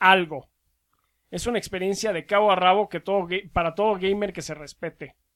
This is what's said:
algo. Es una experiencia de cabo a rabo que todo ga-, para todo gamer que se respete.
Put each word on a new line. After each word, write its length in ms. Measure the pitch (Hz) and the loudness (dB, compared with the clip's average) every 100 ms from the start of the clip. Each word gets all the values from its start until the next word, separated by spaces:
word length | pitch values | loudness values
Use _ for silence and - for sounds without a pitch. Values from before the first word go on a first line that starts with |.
algo. 480 | 185 190 170 147 - _ _ _ _ _ _ _ _ | 4 4 2 -8 -14 _ _ _ _ _ _ _ _
Es 160 | 175 233 | -8 -2
una 120 | 233 | -4
experiencia 560 | - 190 185 196 220 | -4 -4 -4 -2 -2
de 100 | 175 | -4
cabo 260 | - 202 214 | 0 2 4
a 60 | 185 | 4
rabo 320 | 180 196 202 | 4 4 2
que 120 | 170 | -4
todo 280 | - 196 175 | -2 -2 0
ga-, 180 | 185 196 | -4 -4
para 220 | 180 170 | -2 -2
todo 240 | 160 214 196 | 0 0 0
gamer 320 | 185 202 202 | -2 -2 -4
que 80 | 175 | -6
se 140 | 160 | -10
respete. 600 | 151 147 - 170 - 139 _ _ | -12 -14 -12 -12 -12 -18 _ _